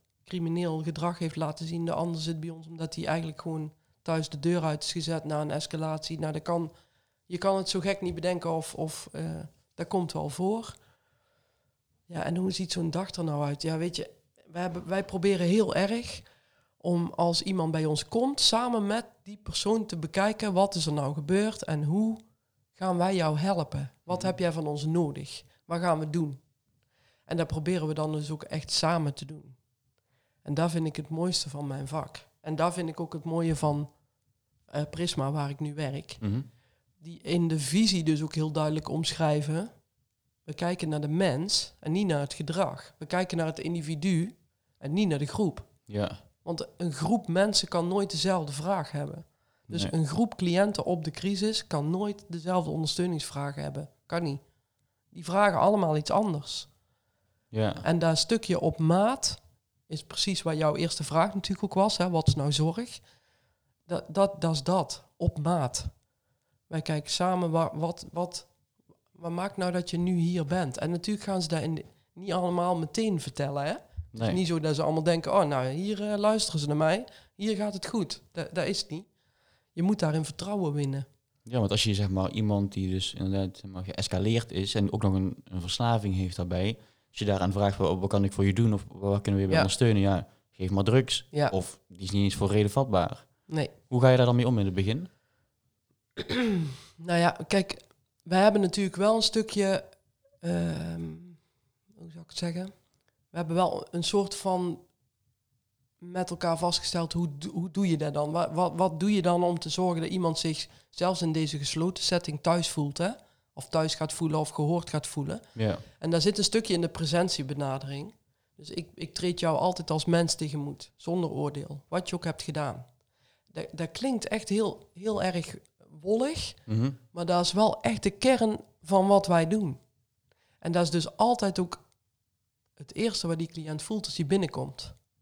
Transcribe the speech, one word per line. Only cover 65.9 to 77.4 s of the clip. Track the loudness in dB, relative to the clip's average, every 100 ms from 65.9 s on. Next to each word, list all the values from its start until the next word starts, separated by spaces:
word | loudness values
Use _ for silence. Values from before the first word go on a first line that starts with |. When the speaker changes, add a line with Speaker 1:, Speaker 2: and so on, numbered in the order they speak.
| -10 _ _ _ _ _ _ _
Speaker 1:
Wij | -4
kijken | -2 -2 -2
samen, | 0 2 2 2
wa-, | 2 2
wat, | 0 -4 -4 -8
wat, | -4 -4 -6 -14 _ _ _ _ _ _
wat | _ -6
maakt | -4 -4 -2
nou | 0
dat | 0 -2
je | 0
nu | 2 2
hier | 2 2
bent? | 0 0 0 -2
En | -4
natuurlijk | -2 -2 -4 -2
gaan | -2
ze | 0
dat | -2
in | -2
de, | -4 -8 _ _
niet | -12 -4
allemaal | 0 0 2 2 0
meteen | -2 0 0 0
vertellen, | -2 -4 -4 -2
hè? | -4
Het | -4 -8 -14 -12 -2
Speaker 2:
Nee. | 0
Speaker 1:
is |
niet | 2 2
zo | 2
dat | 0
ze | 2
allemaal | 2 2
denken: | 4 2 4
"Oh, | 4
nou, | 4 2 0
hier, | -2 -4 -4 -2
eh, | 0
luisteren | 2 2 0 -2
ze | 0
naar | 2
mij, | 2 2 -2 -16 -20
hier | -6